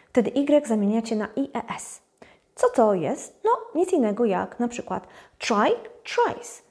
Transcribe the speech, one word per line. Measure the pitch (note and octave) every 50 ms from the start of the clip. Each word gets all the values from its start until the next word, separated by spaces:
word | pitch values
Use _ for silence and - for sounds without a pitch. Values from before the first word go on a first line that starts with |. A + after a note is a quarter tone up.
| _ _
wtedy | - B3+ G#3 -
Y | - C4 C#4+ C#4+ D4 D4 D4
zamieniacie | A3+ A3+ G#3+ G3+ G3+ G#3+ A3+ A3+ - A3+
na | G#3+ G#3 - -
I | - C#4 - -
E | A3 - - -
S. | - - - - - _ _ _ - - - - _ _ _ _
Co | - - A#4+
to | - C4+ A3+ G#3+ G3+
jest? | F3+ D#3+ D3+ C4 D#4+ - - - _ -
No, | A4 B4 - - - -
nic | D4+ F#4 F4+ F#4+
innego | D#4+ A#3 G#3+ G3+ A3+ A#3+
jak | A3 F#3 F3+ F#3+ G3 - -
na | A#3+
przykład | A#3 - - - - F#3 F#3 - - - - - - _ -
try, | - - A3 G3+ A3 D4+ A#4 - - - - - -
tries, | - - - A#4+ - - - - - - - - _